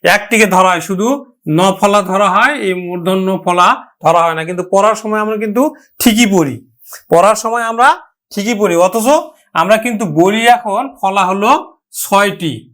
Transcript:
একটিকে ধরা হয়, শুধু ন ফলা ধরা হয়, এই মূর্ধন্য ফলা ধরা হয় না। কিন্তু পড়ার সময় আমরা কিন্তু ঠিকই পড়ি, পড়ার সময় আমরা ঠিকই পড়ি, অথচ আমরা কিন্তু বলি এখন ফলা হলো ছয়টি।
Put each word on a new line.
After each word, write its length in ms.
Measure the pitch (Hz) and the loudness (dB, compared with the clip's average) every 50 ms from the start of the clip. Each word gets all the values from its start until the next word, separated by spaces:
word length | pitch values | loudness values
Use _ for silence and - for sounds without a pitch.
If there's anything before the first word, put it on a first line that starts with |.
| - 170 185 | 2 2 0
একটিকে 320 | 208 - - 226 214 220 190 180 | 0 0 -2 0 2 2 2 4
ধরা 140 | 185 185 185 | 2 4 2
হয়, 120 | 180 165 - - | 2 0 -4 -6
শুধু 180 | 196 180 214 233 277 285 - _ _ _ _ 156 151 | -4 -2 -2 -2 -2 -4 -6 _ _ _ _ -2 0
ন 20 | 165 185 196 - - | 2 2 2 0 0
ফলা 200 | 214 202 202 208 190 180 | 0 2 2 0 0 0
ধরা 180 | 185 196 208 190 185 | 0 0 0 2 2
হয়, 180 | 202 233 269 294 262 214 | 2 2 2 0 -2 -4
এই 60 | 190 185 180 175 | -4 -4 -6 -6
মূর্ধন্য 420 | 175 180 180 165 190 190 190 190 190 190 185 - | -8 -8 -6 -4 -2 -2 0 0 -2 -4 -2 -2
ফলা 220 | 185 175 175 175 202 254 247 - _ _ _ - | -2 2 2 4 2 2 0 -6 _ _ _ 0
ধরা 180 | 156 170 175 165 | 2 2 4 2
হয় 120 | 170 160 | 0 -2
না। 60 | 160 160 165 | -4 -6 -6
কিন্তু 140 | 180 175 180 185 190 | -6 -8 -4 0 0
পড়ার 240 | 196 208 220 214 214 | 2 2 2 0 -2
সময় 200 | - 214 214 214 214 | -4 -6 -4 -4 -4
আমরা 140 | 214 220 208 220 | -4 -6 -6 -6
কিন্তু 180 | 214 202 240 277 302 262 - _ _ _ _ | -4 -2 0 -2 -2 -2 -8 _ _ _ _
ঠিকই 280 | - 247 214 220 240 202 196 | -6 -4 0 0 0 2 2
পড়ি, 220 | 180 160 143 - - - _ _ _ _ - - - _ _ | 0 0 -2 -4 -10 -16 _ _ _ _ -20 -20 -20 _ _
পড়ার 260 | 160 170 180 208 220 214 - | 2 4 4 4 2 0 -4
সময় 220 | 226 226 240 233 226 | -4 -4 -4 -4 -4
আমরা 160 | 226 226 247 285 330 - - _ _ _ _ _ | 0 2 2 2 2 0 -6 _ _ _ _ _
ঠিকই 240 | - 208 196 220 240 202 | -8 -6 -4 -4 -2 0
পড়ি, 160 | 208 190 170 170 180 | 0 0 2 2 2
অথচ 220 | 185 - 226 220 254 294 330 330 - _ _ _ _ _ | 2 0 0 2 2 2 2 0 -6 _ _ _ _ _
আমরা 200 | 160 170 185 220 214 220 | -2 2 2 2 2 2
কিন্তু 180 | 247 226 202 226 175 147 156 | -4 -4 -4 -6 -2 2 2
বলি 220 | 175 190 208 220 226 233 240 | 2 2 2 2 4 4 4
এখন 260 | 240 240 220 190 220 269 269 - - | 4 2 -6 -4 -4 -6 -8 -8 -4
ফলা 240 | - 190 196 202 185 180 | -4 -2 0 0 -2 -2
হলো 220 | 190 196 202 233 285 320 - - _ _ _ _ - - | -2 -2 2 2 0 0 -2 -10 _ _ _ _ -14 -12
ছয়টি। 520 | - - 202 196 202 202 - - 175 156 120 107 - _ | -6 0 0 0 2 0 -2 -6 -6 -8 -8 -8 -14 _